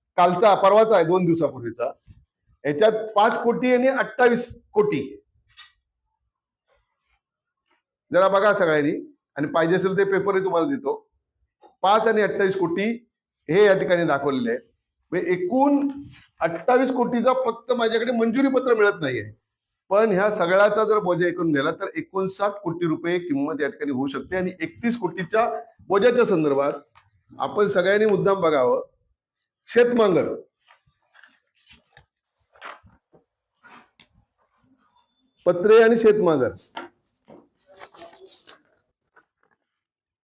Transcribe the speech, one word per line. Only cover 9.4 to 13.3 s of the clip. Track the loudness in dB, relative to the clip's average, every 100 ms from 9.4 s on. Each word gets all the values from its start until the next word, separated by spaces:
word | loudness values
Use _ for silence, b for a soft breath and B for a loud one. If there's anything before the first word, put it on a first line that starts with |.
| -4
पाहिजे | 0 0 0
असेल | 0 -2
ते |
पेपरही | 0 0 0 -2
तुम्हाला | -2 -2 -2
देतो. | -4 -6 -8 _ _ _ _ _ _ _ -4
पाच | 2 2 2
आणि | 0
अठ्ठावीस | 0 0 -2 0
कोटी | -2 -2 -4 -6 _ _ _